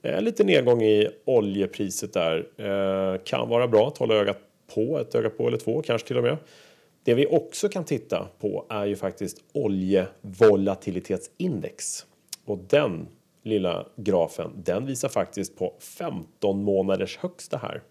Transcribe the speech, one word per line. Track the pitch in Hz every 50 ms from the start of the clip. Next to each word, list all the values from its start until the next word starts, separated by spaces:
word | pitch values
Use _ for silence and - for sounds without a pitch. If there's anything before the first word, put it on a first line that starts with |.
| -
Eh, | - - 185
lite | 214 233 226 - 208
nedgång | 196 170 143 123 123 120 117
i | 110 107 107 104 107 - - - _
oljepriset | - 131 117 104 101 95 101 95 92 - - 104 95 92 - - 92 -
där. | 95 85 82 80 78 - - _
Eh, | - 107 101 98 98 98 95 95 95 95 95 95 95 -
kan | - - 127 117 117
vara | 117 117 123
bra | 120 117 104 110
att | 143 143
hålla | - 123 113 110
ögat | 107 101 101 98 - - _ _ _ _ _ -
på, | 107 110 127 160 143
ett | 117 - -
öga | 120 110 110
på | - - 123
eller | 120 123
två | 117 - - 156 156
kanske | 151 - 120 113 -
till | - 123
och | 123 120
med. | 120 147 151 - - - - - - _ _ _ _ _ _ _
Det | - 117
vi | 123 143
också | - 156 160 - - - - - 202
kan | - 190 156
titta | - 147 113 - - 98 82 - 95 - _
på | - 104 98 98 - _
är | 113 104 101
ju | 101 101
faktiskt | - - 95 92 - 101 90 - - _ _ _
oljevolatilitetsindexet. | 147 131 107 98 95 92 92 98 95 92 - - _ - 101 92 - 117 107 101 98 98 101 95 - - 104 87 92 - - 98 90 - - _ - 185 185 139 92 78 - - - - - - - - _ _ _ _ _ - _ _
Och | - 104
den | 92 90 95 139 143 147 117 87 80 82 90 _ _ _ _ _ _ _
lilla | 113 107 101 92 90 85 92 - - _
grafen, | - 101 101 95 87 82 78 - - 82 85 - 98 87
den | - 87 104 127
visar | 135 135 123 - 135
faktiskt | - 110 87 - - 101 95 - -
på | - 92 90 - _
femton | - - - - 175 165 98 92 80 - _ _ - 101 98 98 101
månaders | 104 98 95 95 98 95 95 95 90 -
högsta | - - 185 - - - - -
här. | - - - - - - _